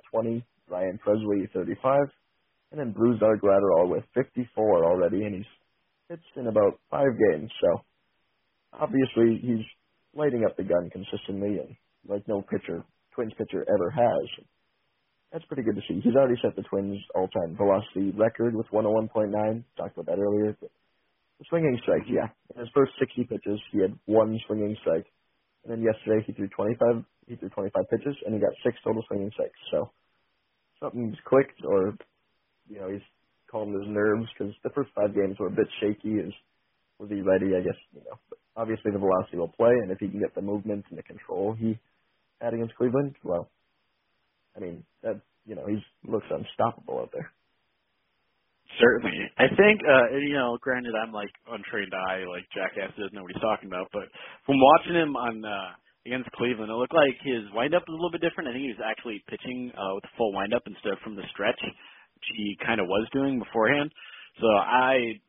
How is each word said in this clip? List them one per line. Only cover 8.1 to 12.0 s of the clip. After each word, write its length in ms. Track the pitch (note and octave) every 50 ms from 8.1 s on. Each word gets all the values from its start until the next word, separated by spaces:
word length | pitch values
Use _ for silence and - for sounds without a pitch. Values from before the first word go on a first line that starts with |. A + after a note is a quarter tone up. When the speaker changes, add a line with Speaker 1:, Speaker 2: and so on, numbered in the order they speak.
| _ _ _ _ _ _ _ _ _ _ _ _ -
Speaker 1:
obviously 680 | - D#3 - - C3+ C3 B2 - A#2 A#2 A#2 A2+ -
he's 220 | - B2 A2+ A2 A2 - - _ _ _ _ _ _ _ -
lighting 300 | D3 D3+ C#3+ B2 A#2 G#2+
up 120 | F#2 -
the 80 | - F#2+
gun 260 | F#2+ F2 F2 F2 F2
consistently, 680 | - F#2 G2 - A2+ - - - G2 G2 G2+ G#2 G2+ E2
and 180 | C#2 - - - _ _ _ _